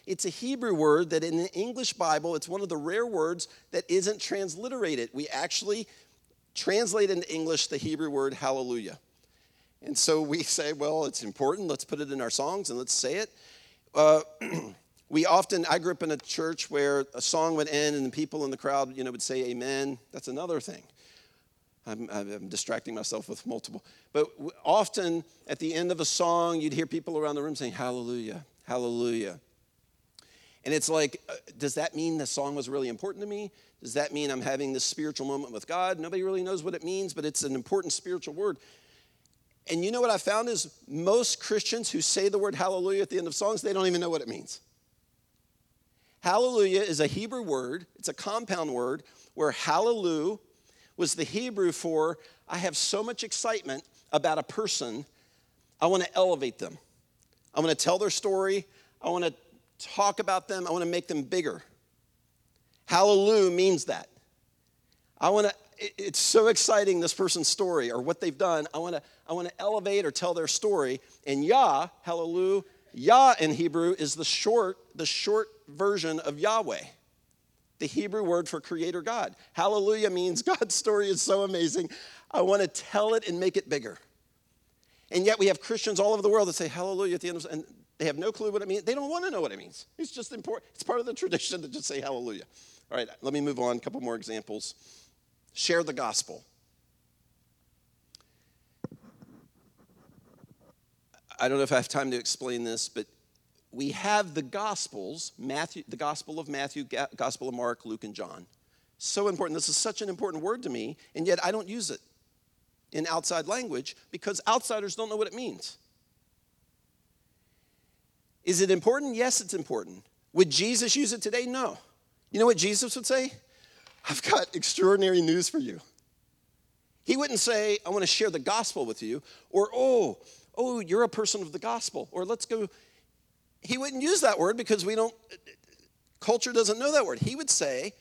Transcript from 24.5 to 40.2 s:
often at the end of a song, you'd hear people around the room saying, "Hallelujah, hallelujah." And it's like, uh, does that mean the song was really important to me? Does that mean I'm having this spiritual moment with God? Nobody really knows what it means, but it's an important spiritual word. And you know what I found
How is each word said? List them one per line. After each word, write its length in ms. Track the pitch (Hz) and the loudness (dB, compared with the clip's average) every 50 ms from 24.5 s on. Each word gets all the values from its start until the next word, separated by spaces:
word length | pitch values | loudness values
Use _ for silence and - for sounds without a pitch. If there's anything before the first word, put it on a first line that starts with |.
| - - - | -12 -4 0
often 600 | 147 180 214 196 - - 214 185 170 170 170 160 - _ _ _ | 2 4 4 2 0 -2 -2 -2 0 -2 -2 -4 -8 _ _ _
at 100 | - - | -8 -6
the 160 | - 160 160 160 | -4 -4 -2 -2
end 180 | 165 175 180 | 0 0 0
of 80 | 180 160 | 0 0
a 60 | 156 | 0
song, 560 | - - - 175 170 170 170 170 170 170 160 | -2 0 2 2 2 4 4 2 2 0 0
you'd 120 | 151 151 135 | -2 -2 -2
hear 120 | 165 165 | -2 -2
people 320 | - 165 165 - 170 160 | -2 -4 -6 -6 -4 -2
around 180 | 151 151 147 147 | -2 -2 0 -2
the 80 | 143 143 | -2 -4
room 120 | 156 147 | -4 -4
saying, 180 | - 135 117 90 | -4 -6 -6 -4
"Hallelujah, 720 | - 127 127 123 123 117 120 123 120 110 107 - 170 147 - _ _ _ | -4 -4 -4 -4 -4 -4 -4 -6 -6 -6 -8 -10 -12 -14 -18 _ _ _
hallelujah." 760 | - 123 127 123 120 120 120 120 117 113 113 101 98 85 - - _ _ _ _ _ _ _ _ _ _ _ _ _ _ - - _ _ _ _ _ _ _ - | -4 -4 -2 -2 -2 0 0 0 0 0 -2 -4 -6 -8 -12 -18 _ _ _ _ _ _ _ _ _ _ _ _ _ _ -20 -20 _ _ _ _ _ _ _ -4
And 120 | 135 156 | -2 0
it's 140 | 147 - 156 | 0 0 2
like, 300 | 160 156 151 135 - - _ | 2 2 2 0 -2 -8 _
uh, 60 | - - - - 147 143 | -14 -14 -14 -16 -20 -8
does 160 | - 143 139 - | -6 -4 -2 -2
that 220 | 151 160 165 - | -2 -4 -4 -4
mean 240 | 151 165 165 160 156 | -2 -2 -2 -2 -2
the 80 | 135 | -4
song 260 | - - 151 139 139 143 | -4 -2 -2 -4 -2 -4
was 160 | 139 120 127 | -4 -4 -4
really 180 | 139 135 131 | -4 -2 -2
important 360 | 120 113 - 185 196 - 196 208 | -2 -4 -6 -8 -8 -8 -8 -8
to 40 | |
me? 240 | 208 202 208 208 190 - _ _ _ _ _ | -8 -6 -8 -8 -10 -12 _ _ _ _ _
Does 140 | - 117 123 | -14 -2 0
that 180 | 147 147 147 139 | 0 0 0 -2
mean 160 | 147 147 139 | -2 -2 -2
I'm 120 | 131 127 | -2 -2
having 320 | - 135 135 135 143 135 135 | -2 -2 -2 -2 -2 -2 -2
this 100 | 127 - | -2 -2
spiritual 420 | - - 156 151 151 151 - 135 | -2 -2 -4 -4 -4 -4 -4 -4
moment 280 | 139 139 143 143 123 113 | -4 -4 -4 -6 -8 -10
with 140 | 104 - | -12 -8
God? 320 | - 165 180 185 185 190 160 | -4 -2 0 0 0 0 -2
Nobody 220 | 160 165 190 185 | -4 -4 -4 -2
really 220 | 190 190 190 185 180 | -2 -2 -2 -2 -2
knows 200 | 185 196 170 151 | -2 -4 -4 -4
what 120 | 175 170 | -6 -8
it 80 | - 160 | -6 -6
means, 300 | 175 190 190 196 170 139 | -4 -4 -4 -4 -4 -6
but 120 | 160 147 | -6 -6
it's 180 | 151 - - 147 | -4 -4 -2 -2
an 120 | 139 135 | -2 -4
important 380 | 127 120 - 196 196 175 151 - | -4 -2 -2 -2 -2 0 -2 -6
spiritual 420 | - - 180 180 160 - 156 143 | -6 -4 -6 -6 -6 -8 -10 -6
word. 220 | 175 208 202 143 - - - - _ _ _ _ _ _ _ _ _ _ _ _ _ _ _ _ _ _ | -4 -4 -4 -4 -6 -12 -20 -20 _ _ _ _ _ _ _ _ _ _ _ _ _ _ _ _ _ _
And 160 | - 165 170 180 | -4 -2 -2 0
you 80 | 208 | 0
know 100 | 240 247 | 0 2
what 100 | 247 233 | 2 2
I 60 | 208 | 2
found 320 | 170 | 2